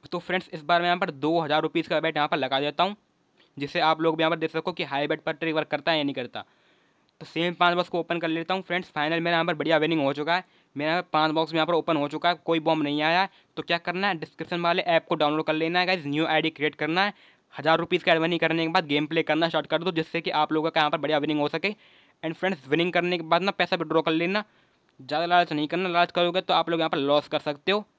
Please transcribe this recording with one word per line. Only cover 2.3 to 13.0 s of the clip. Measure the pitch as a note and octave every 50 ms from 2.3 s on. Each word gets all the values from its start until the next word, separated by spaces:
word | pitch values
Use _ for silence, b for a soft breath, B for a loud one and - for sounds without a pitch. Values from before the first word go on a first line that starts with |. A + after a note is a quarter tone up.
| -
लगा | D#3+ C3 B2+ C3+ C3+
देता | C#3+ D3 D3 - F3
हूँ, | G3 G#3 _ _ _ _ _ _ _ _ b b b b
जिससे | - C#3+ C#3 - F3
आप | D#3 D#3 D#3+ D#3
लोग | D#3+ E3 D#3+
भी | D#3+ D#3+
यहाँ | D#3+
पर | E3+
देख | E3 D#3+ D#3+
सको | - D#3+ D#3+ F#3+
कि | E3+ - F3
हाई | C#3 C#3 C#3+ D3
बेट | D3 D#3+ D3+
पर | _ E3 D#3
ट्रिक | - E3 D#3+ D3+
वर्क | D#3 D3+
करता | _ D3+ C#3+ - -
है | E3
या | D#3 C#3+
नहीं | C#3+ C3+
करता। | C3 B2 A#2 _ A2 G2 b b b b b b b b b b b b b b _
तो | D#3+
सेम | - - D#3 E3+ F3+ F3
पाँच | - F3 F3 F3
बॉक्स | F3 F3 -
को | - F3
ओपन | D#3+ - F3 E3+
कर | E3+
लेता | E3 D#3+ E3 E3 - F#3
हूँ | F#3+
फ्रेंड्स। | F#3 - F3 F3+ F3+ -
फाइनल | _ D3+ D3 D3+ E3 E3+
मेरा | E3+ E3+ E3+
यहाँ | E3 F3
पर | F3 E3+
बढ़िया | D3 - D#3 E3
विनिंग | D#3 D#3 D#3 E3 D#3+
हो | C#3 C3+ C#3
चुका | C#3+ D3+ D3+ E3+
है। | F#3 F3+ b b b b b b
मेरा | C#3 D3 D#3
यहाँ | E3 F3+
पर | F3 _ -
पाँच | D#3 D#3 D#3
बॉक्स | D3+ D#3+ D#3+ D3+ D#3+
में |
यहाँ | E3 D#3
पर | E3 F3
ओपन | D#3+ D3+ - E3
हो | D3 C#3+
चुका | D3 D3+ D3+ C#3+ F3
है, | F3 D#3+ _
कोई | - E3 E3
बॉम्ब | D#3 D#3+ D#3+ D#3 D3+
नहीं | C#3+ D3 D3+